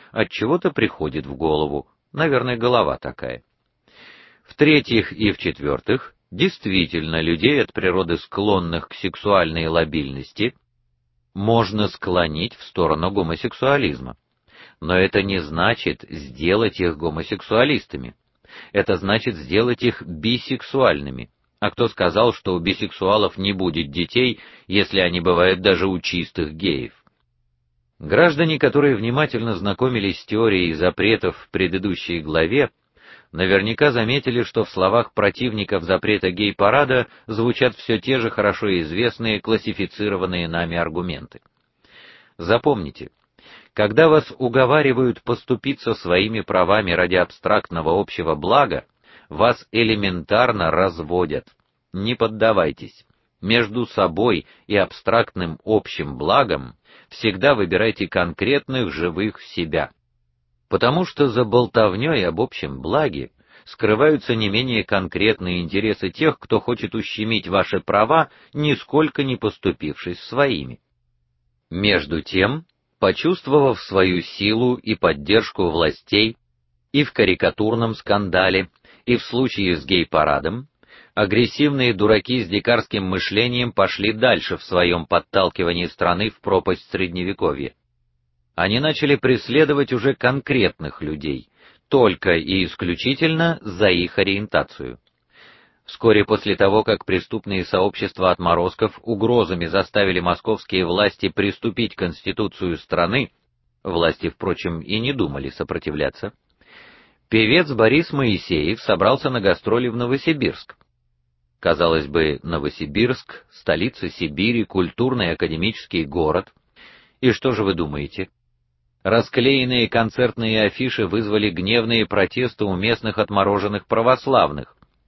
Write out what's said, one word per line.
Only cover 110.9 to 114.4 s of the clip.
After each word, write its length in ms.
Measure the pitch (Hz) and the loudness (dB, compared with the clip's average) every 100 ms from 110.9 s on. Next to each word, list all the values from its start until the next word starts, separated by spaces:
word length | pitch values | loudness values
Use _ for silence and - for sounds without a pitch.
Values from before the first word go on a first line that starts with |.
| _ _ _ _ _ _ _ | _ _ _ _ _ _ _
Казалось 460 | 87 78 85 80 71 | -2 2 2 2 0
бы, 340 | 80 78 71 | 0 0 -2
Новосибирск, 1040 | 78 80 73 - 76 73 120 127 - - _ | -4 -4 -4 -6 -6 -2 0 -2 -10 -20 _
столица 560 | - - 80 80 - 85 | -10 -2 0 -2 -6 -10
Сибири, 560 | - 78 73 | -6 -6 -2